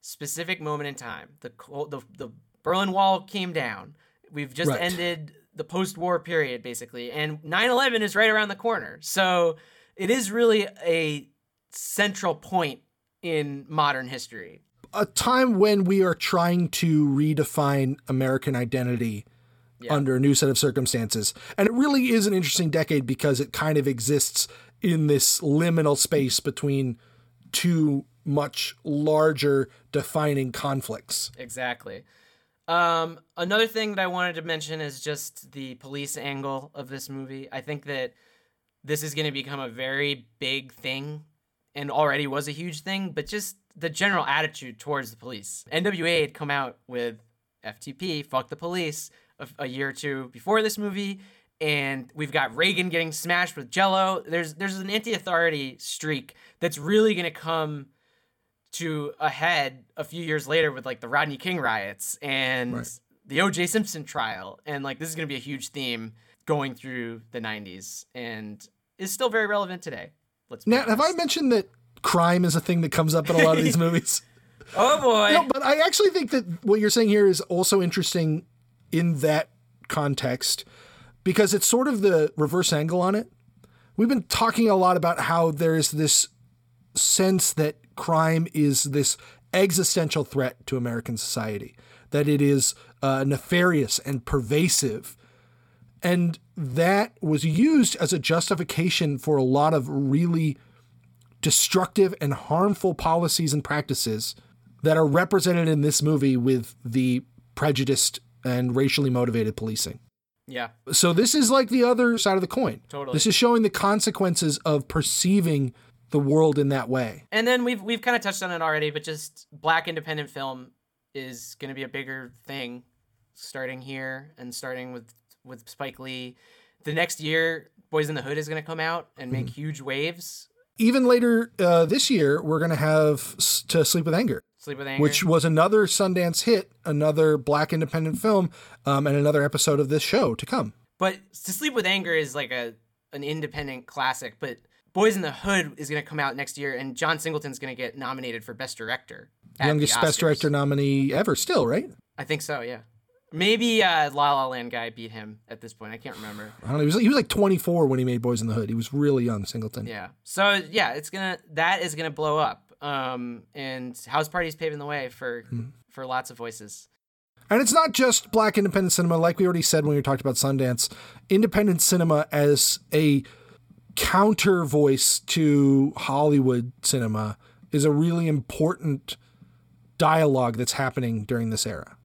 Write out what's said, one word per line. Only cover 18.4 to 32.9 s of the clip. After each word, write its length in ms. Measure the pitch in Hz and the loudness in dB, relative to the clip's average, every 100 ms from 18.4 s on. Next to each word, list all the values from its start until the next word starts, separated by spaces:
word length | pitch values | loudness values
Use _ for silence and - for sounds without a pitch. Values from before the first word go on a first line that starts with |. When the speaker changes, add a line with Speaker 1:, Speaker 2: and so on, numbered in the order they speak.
| - 131 | 0 -2
Speaker 2:
identity 720 | 120 131 123 123 117 104 - _ _ _ _ _ | -2 -2 -2 -2 -2 -6 -12 _ _ _ _ _
Speaker 1:
Yeah. 120 | - | -2
Speaker 2:
under 220 | 151 139 127 | 0 2 2
a 40 | |
new 140 | 143 | 4
set 160 | 135 139 | 4 4
of 80 | 127 | 2
circumstances. 760 | 143 135 127 123 110 113 101 - - - | 2 0 -2 -2 -2 -2 -4 -6 -14 0
And 100 | 202 | 0
it 60 | |
really 360 | 233 294 277 247 | 4 2 2 2
is 160 | 233 202 | 2 2
an 80 | |
interesting 360 | 190 160 - 165 | 0 0 0 0
decade 360 | 156 156 151 127 | 0 0 0 0
because 340 | 131 147 127 | -2 0 0
it 120 | 139 | -2
kind 240 | - 156 151 | -2 0 2
of 100 | 139 | 2
exists 600 | 127 117 143 - - - - - _ | -2 0 0 0 -2 -4 -6 -20 _
in 260 | 202 165 151 | 0 2 4
this 320 | 147 - - | 4 4 0
liminal 560 | 160 147 170 165 156 143 | 2 2 4 2 2 2
space 420 | - 156 131 - | 2 2 2 0
between 580 | - 131 147 139 131 113 _ _ _ _ - | -4 -4 -2 0 -2 -6 _ _ _ _ -8
two 540 | - 175 165 151 139 - _ - | -2 0 4 4 2 -4 _ -4
much 500 | 143 147 - - - | -2 -2 -6 -8 -8
larger 840 | - 147 151 151 156 143 143 139 131 _ _ | -6 -2 2 4 4 2 2 2 0 _ _
defining 600 | 147 131 165 151 143 131 | -6 -2 -2 0 0 -4
conflicts. 800 | 117 143 139 - 110 - - - - | -4 -4 -4 -6 -12 -8 -6 -6 -12
Speaker 1:
Exactly. 680 | 127 123 127 120 - 104 135 _ _ _ _ _ - | -14 -8 -6 -6 -10 -16 -18 _ _ _ _ _ -2
Um, 520 | 170 170 | 2 2